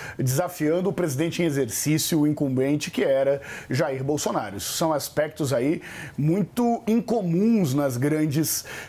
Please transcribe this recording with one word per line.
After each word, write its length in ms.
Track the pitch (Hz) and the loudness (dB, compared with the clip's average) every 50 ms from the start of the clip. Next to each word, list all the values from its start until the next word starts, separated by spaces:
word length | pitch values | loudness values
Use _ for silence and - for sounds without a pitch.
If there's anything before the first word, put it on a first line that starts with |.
| - - - | -12 -12 -6
desafiando 720 | - 131 127 131 147 180 170 - - 156 151 165 180 180 196 | -4 -2 0 0 0 0 -2 -2 -2 0 2 2 2 0 0
o 40 | - | 0
presidente 480 | - 175 160 131 131 160 170 - - | 0 -2 -2 0 -2 -2 -2 0 0
em 40 | 180 | 0
exercício, 760 | 165 139 139 135 110 104 - - 147 156 151 - - 170 156 | 0 2 0 -2 -2 -2 -2 0 0 2 2 2 0 2 2
o 60 | 147 | 2
incumbente, 600 | 151 151 - 147 135 131 127 131 139 147 147 - 175 | 2 2 0 0 0 2 0 2 2 0 0 -2 -4
que 140 | - - 202 | -2 0 2
era 380 | 151 135 135 139 139 143 139 - - - - - - | 2 4 4 4 2 2 0 -2 -10 -14 -14 -8 -4
Jair 320 | 131 127 170 151 135 131 | -2 -2 0 -2 -2 -4
Bolsonaro. 540 | 135 139 151 143 - - 208 156 113 101 98 | -2 -2 -2 0 0 -2 -2 -2 -4 -4 -8
Isso 180 | 101 - - - | -8 -6 -6 -2
são 200 | - 170 160 156 | 0 0 0 0
aspectos 580 | 139 - - - 151 151 151 - - 156 127 | 0 -2 -2 -2 -2 -2 -2 -2 -4 -2 0
aí 300 | 135 120 123 143 175 175 - - - - - 143 - | 2 2 2 0 0 -2 -4 -12 -14 -14 -14 -10 -4
muito 640 | - 143 156 165 208 180 - - - 240 233 233 226 - | 0 2 2 2 2 0 -2 0 0 2 2 2 0 2
incomuns 840 | 208 220 240 - - 220 233 190 170 165 175 202 226 233 214 185 131 127 | 2 2 2 2 2 0 0 0 0 2 2 4 4 4 4 4 2 2
nas 240 | 147 143 139 123 | 2 0 0 0
grandes 680 | 120 135 147 156 156 156 156 131 160 156 - - - - - - - - | 0 0 2 2 2 2 2 2 0 0 0 -2 -4 -6 -8 -12 -12 -12